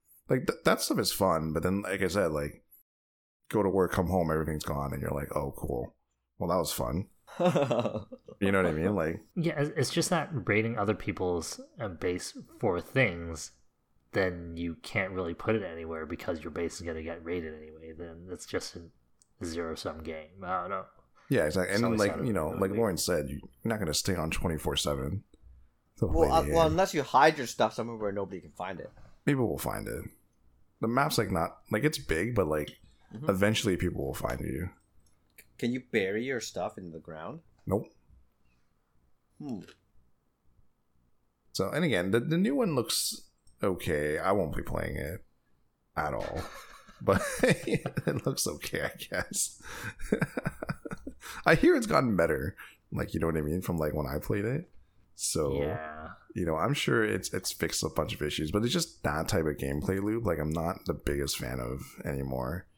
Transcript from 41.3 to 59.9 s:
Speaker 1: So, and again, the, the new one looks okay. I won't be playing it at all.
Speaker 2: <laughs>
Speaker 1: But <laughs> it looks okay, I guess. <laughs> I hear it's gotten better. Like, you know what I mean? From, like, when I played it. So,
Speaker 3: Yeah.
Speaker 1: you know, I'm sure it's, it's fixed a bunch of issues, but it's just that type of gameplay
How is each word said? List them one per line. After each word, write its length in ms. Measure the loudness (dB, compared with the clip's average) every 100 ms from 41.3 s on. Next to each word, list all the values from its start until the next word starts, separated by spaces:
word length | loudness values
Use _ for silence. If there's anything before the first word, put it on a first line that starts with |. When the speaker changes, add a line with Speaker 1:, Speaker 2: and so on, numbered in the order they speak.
| _ _
Speaker 1:
So, 160 | -2 0
and 140 | 0 2
again, 260 | 2 4
the, 80 | 2
the 180 | 2 2
new 180 | 2 2
one 200 | 2 0
looks 460 | 0 -2 -2 -6 -14 _ -20 _
okay. 540 | -2 0 0 0 2 0
I 120 | 2
won't 240 | 2 2 -2
be 60 |
playing 360 | -2 -2 -2 -4
it 260 | -6 -8 -12 _ _ _ _ _ _ -4
at 180 | -2
all. 280 | -2 -4 -6 -8
Speaker 2:
<laughs> 40 | -12 -18 -20 -20 -2
Speaker 1:
But 220 | 2 2 2
<laughs> 120 | 2
it 840 | 4 4 2 0 0 -2 0 0 0
looks 220 | 0 -2
okay, 340 | -4 -4 -2
I 100 | -4 -6
guess. 640 | -6 -4 -2 -2 -4 -6 -14 -10 -10 -8 -2 0 0 -2 -6 -6
<laughs> 880 | -8 -8 -10 -10 -12 -14 -14 0 4
I 80 |
hear 220 | 8 8 6
it's 100 | 4
gotten 300 | 4 6 4
better. 400 | 4 4 -2 -6 -14 -20 _
Like, 220 | -4 -2
you 60 | 0
know 80 | 2
what 100 | 2
I 40 |
mean? 200 | 0 -2
From, 160 | 0 0
like, 160 | 0
when 140 | 0 -2
I 100 | -2
played 280 | -2 -2 -2
it. 220 | -4 -6 -16 -20 _ _
So, 400 | -8 -4 0 0
Speaker 3:
Yeah. 540 | 0 -2 -2 -6 -10 -12 -14 -10
Speaker 1:
you 100 | -4
know, 120 | 0 2
I'm 180 | 2
sure 300 | 2 2 4
it's, 280 | 4 0 -2 -4
it's 160 | -4
fixed 320 | -2 -2 0
a 60 | 0
bunch 260 | 0 -2 -2
of 80 |
issues, 260 | -2 0 0
but 140 | 0
it's 100 | 2
just 300 | 0 -2 -4
that 240 | -2 0 0
type 180 | 2 2
of 120 | 0
gameplay 440 | -2 0 0